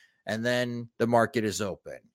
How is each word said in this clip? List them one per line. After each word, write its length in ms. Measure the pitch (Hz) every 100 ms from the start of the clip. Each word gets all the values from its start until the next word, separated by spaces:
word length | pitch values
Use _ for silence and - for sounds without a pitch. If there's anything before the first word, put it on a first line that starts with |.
| _ _ -
and 200 | 110 117
then 420 | 123 123 120 117 -
the 80 | 117
market 380 | 117 110 120
is 160 | 107 90
open. 380 | 104 82 - 65 _